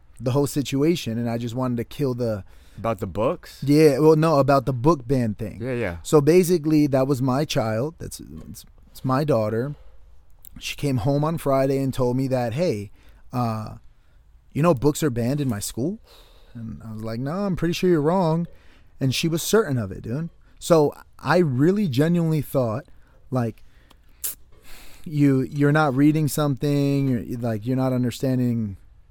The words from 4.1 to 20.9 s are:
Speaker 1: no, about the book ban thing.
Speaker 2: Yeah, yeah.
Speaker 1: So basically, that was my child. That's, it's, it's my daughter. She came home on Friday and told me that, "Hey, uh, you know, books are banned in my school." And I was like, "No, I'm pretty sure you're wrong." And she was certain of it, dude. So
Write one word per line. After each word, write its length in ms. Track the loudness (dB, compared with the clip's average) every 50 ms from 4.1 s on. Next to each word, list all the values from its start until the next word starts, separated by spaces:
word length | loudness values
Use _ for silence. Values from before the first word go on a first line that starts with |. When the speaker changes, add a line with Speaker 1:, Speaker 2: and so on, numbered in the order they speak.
| 8
Speaker 1:
no, 220 | 6 6 4 4 4
about 260 | 4 4 4 2 2
the 60 | 0
book 340 | -2 2 2 2 2 2 0
ban 280 | -2 0 0 0 -2 -2
thing. 260 | -6 -8 -10 -10 -8
Speaker 2:
Yeah, 120 | -8 -6
yeah. 240 | -4 -4 -4 -4 -6 -8
Speaker 1:
So 180 | 0 4 4 6
basically, 640 | 6 6 6 6 6 4 2 0 0 2 2 2 4
that 200 | 4 2 2 2 0
was 120 | 0 0
my 240 | 0 0 0 -2 -2
child. 520 | -2 -2 -2 -2 -2 -2 -2 -4 -6 -8 -10
That's, 220 | -14 -14 -14 -14
it's, 440 | -16 -16 -16 -16 -16 -16 -16 -18 -20 -20 -20 -20 -20 -20
it's 120 | -14 -8 -4
my 200 | -2 -2 0 0
daughter. 500 | 2 2 2 0 0 -2 -4 -4 -4 -8 -12 -16 -20 -20 -20 -20 -20 -20 -20 -20 -20 -20 -20 -20 -20 -16 -12
She 180 | -12 -10 -8
came 220 | -4 -2 -2 0 0
home 260 | 0 0 0 0 0
on 120 | -2 -2 -2
Friday 400 | -2 0 2 2 2 2 0 0
and 140 | -2 -2
told 240 | -2 -2 0 0 0
me 120 | 0 -2 -2
that, 240 | -2 -2 -2 -2 -2
"Hey, 380 | -2 -2 -2 -2 -4 -8 -12 -16 -20 -20 -20 -20 -20 -14 -8
uh, 420 | -4 -4 -2 -2 -4 -6 -8 -10 -14 -16 -20 -20 _ _ _ _ -20 -20 _ _ -20 -20 _ -8
you 100 | -2 2
know, 100 | 2 2 2
books 280 | 2 2 0 0 0
are 80 | -2 -2
banned 300 | 0 -2 -2 -2 -2 -2
in 80 | -2 -2
my 100 | -4 -4
school." 400 | -6 -8 -6 -4 -4 -4 -6 -8 -12 -20 -20 -20 -20 -20 -20 -20 -20 -20 -16
And 260 | -14 -14 -12 -12 -12
I 100 | -12 -12 -12
was 80 | -10
like, 160 | -8 -8 -6 -6
"No, 120 | -6 -6 -4 -4 -2
I'm 100 | -2 -2
pretty 180 | -2 -2 -2 0
sure 160 | 2 2 4
you're 100 | 4 4
wrong." 460 | 4 2 2 2 2 2 0 0 -2 -6 -10 -16 -20 -20 -20 -20 -20 -18 -6 -2
And 140 | -2 -2 0
she 120 | 0 0 -2
was 140 | -2 -2
certain 340 | 0 2 2 2 2 2 -2
of 140 | -4 -4 -6
it, 100 | -8 -10
dude. 280 | -8 -6 -6 -6 -6 -8 -12 -16 -20 -20 -20 -6
So 360 | 0 2 4 4 4 2